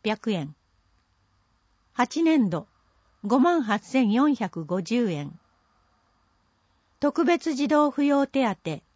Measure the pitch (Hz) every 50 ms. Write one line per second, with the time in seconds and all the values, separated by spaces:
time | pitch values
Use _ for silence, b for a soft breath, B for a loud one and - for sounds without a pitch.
0 | - 214 214 214 - 226 208 175 143 147 151 - _ _ _ _ _ _ _ _
1 | _ _ _ _ _ _ _ _ _ _ _ _ _ _ _ _ _ _ _ -
2 | 247 - - 311 330 320 320 294 226 185 170 156 - - _ _ _ _ _ _
3 | _ _ _ _ - 202 240 277 254 349 349 330 247 208 208 214 - - - 262
4 | 247 202 214 240 285 302 277 - 214 180 - 165 160 143 175 190 175 - 220 240
5 | 240 202 165 143 143 143 - - _ _ _ _ _ _ _ _ _ _ _ _
6 | _ _ _ _ _ _ _ _ _ _ _ _ _ _ _ _ _ _ _ _
7 | - 294 285 - 339 339 349 - - 330 294 247 285 226 302 294 302 294 277 -
8 | 285 285 277 277 277 269 - 269 254 220 190 - _ 165 156 151 - _ _